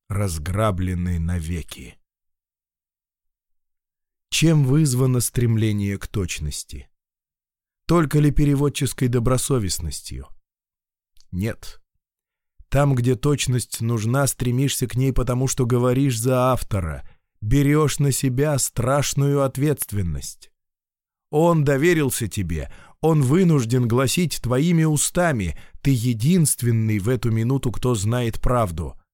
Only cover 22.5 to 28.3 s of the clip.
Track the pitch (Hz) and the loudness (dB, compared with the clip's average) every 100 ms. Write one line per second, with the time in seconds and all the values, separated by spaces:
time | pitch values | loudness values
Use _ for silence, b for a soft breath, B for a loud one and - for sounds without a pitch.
22.5 | 80 67 B B B 156 156 127 156 180 | -4 -8 B B B 2 2 4 4 4
23.5 | 151 113 127 123 120 135 - 175 - 113 | 4 2 0 2 2 2 0 -2 -2 -2
24.5 | 123 160 170 160 151 - - 175 131 90 | 0 2 2 2 0 0 0 0 0 -4
25.5 | 73 B B - 131 120 113 123 185 151 | -6 B B 0 2 0 0 2 4 2
26.5 | - 117 113 110 107 95 127 120 113 113 | 0 0 0 2 0 0 0 0 0 0
27.5 | 135 131 104 131 117 101 123 117 | 0 -2 -2 -2 0 0 -2 -2